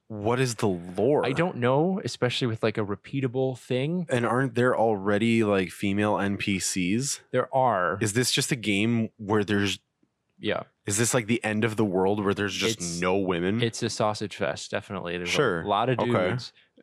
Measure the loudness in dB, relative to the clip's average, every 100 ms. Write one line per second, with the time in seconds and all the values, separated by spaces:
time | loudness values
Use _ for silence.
0 | -14 -4 0 2 0 0 0 0 -4 0
1 | 2 2 2 0 -2 0 2 2 2 -2
2 | -6 -2 -2 0 -2 0 0 0 -4 -6
3 | -6 -4 -4 -2 -4 -4 -4 -2 -2 -2
4 | -2 0 2 2 0 2 2 4 2 2
5 | 0 2 4 4 4 2 0 -2 -2 2
6 | 2 2 0 -2 0 0 0 0 0 0
7 | -2 -6 -4 -2 0 0 2 2 0 0
8 | 0 0 2 0 -2 -2 0 0 2 2
9 | -2 -6 0 0 2 2 0 -2 _ _
10 | _ _ _ _ -4 -4 -6 _ -4 0
11 | 2 2 2 0 0 0 0 2 2 2
12 | 2 2 0 0 -2 -2 -2 -2 -6 -2
13 | 0 2 2 0 0 0 -2 -2 -4 0
14 | -2 -2 -8 -4 -4 -4 -6 -8 -6 -8
15 | -6 -6 -2 0 0 0 0 0 2 0
16 | 0 2 0 -2 -6 -16 _ _